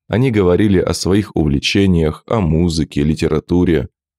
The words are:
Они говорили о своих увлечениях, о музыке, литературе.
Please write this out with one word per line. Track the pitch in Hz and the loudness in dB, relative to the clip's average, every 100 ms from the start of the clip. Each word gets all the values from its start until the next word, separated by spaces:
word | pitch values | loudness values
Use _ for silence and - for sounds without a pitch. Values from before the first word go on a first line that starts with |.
| - | -6
Они | 104 135 | -2 0
говорили | 104 90 90 104 92 | 2 2 2 2 2
о | - | 0
своих | 87 82 101 92 - | -4 0 0 0 -2
увлечениях, | 76 69 - 101 98 85 78 - - | -2 -2 -2 0 2 2 0 -4 -6
о | 117 | -4
музыке, | 85 80 90 80 69 - | 0 0 0 -2 -4 -2
литературе. | 76 78 82 78 - 87 87 78 - _ _ | -2 -2 -2 -2 -2 0 2 0 -4 _ _